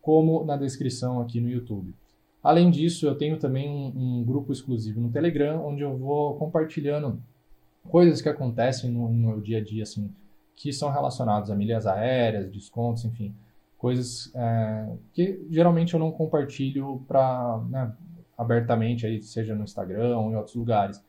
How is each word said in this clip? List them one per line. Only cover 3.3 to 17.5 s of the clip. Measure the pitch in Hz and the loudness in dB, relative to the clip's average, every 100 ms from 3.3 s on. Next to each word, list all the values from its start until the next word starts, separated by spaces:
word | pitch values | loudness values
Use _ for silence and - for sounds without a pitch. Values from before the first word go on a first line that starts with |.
| 156 | -2
também | 139 131 143 | -2 -2 -4
um, | 147 135 135 127 123 | -6 -6 -4 -4 -2
um | |
grupo | 117 135 143 | 0 -2 -2
exclusivo | 127 - 120 107 107 | -6 -4 -4 -2 -2
no | 120 | -2
Telegram, | 120 170 147 143 160 147 | 0 0 2 0 0 -4
onde | 143 | -4
eu | 143 131 | -4 -4
vou | 135 147 147 - | -2 0 0 -2
compartilhando | 156 160 156 - 143 147 143 117 - _ _ - _ _ - | -2 0 0 -2 -2 -2 -2 -6 -10 _ _ -20 _ _ 2
coisas | 170 175 151 | 8 8 6
que | 151 | -2
acontecem | 147 127 117 120 127 123 | -2 -2 2 0 0 -2
no, | 120 117 | -2 2
no | 117 113 | 2 2
meu | 107 | 0
dia | 101 113 | -2 -4
a | |
dia, | 101 107 | -2 -6
assim, | 107 - 101 - - _ _ _ | -6 -6 -8 -10 -20 _ _ _
que | 151 | -8
são | 135 147 | -4 -2
relacionadas | 139 135 127 120 104 101 | 0 -2 -2 0 0 0
a | 101 | -2
milhas | 104 113 107 | 0 0 0
aéreas, | 95 120 127 117 104 95 | 0 2 2 2 0 -6
descontos, | 98 - 117 120 117 113 | -10 -10 -4 -2 -2 -4
enfim, | 117 101 - - - _ _ | -6 -10 -10 -20 -20 _ _
coisas, | 123 127 120 - - 127 | -2 0 -2 -8 -12 -4
é, | 117 113 110 110 110 117 - | 0 0 0 -4 -6 -10 -8
que | - 180 185 160 | -2 0 -2 -2
geralmente | 160 175 165 170 | 4 6 6 2
eu | 165 | 2
não | 160 | 0
compartilho | 156 156 151 143 - 135 135 135 131 - | -2 0 0 -2 -2 -2 -2 -6 -8 0
pra, | 135 131 127 123 | 2 4 0 -2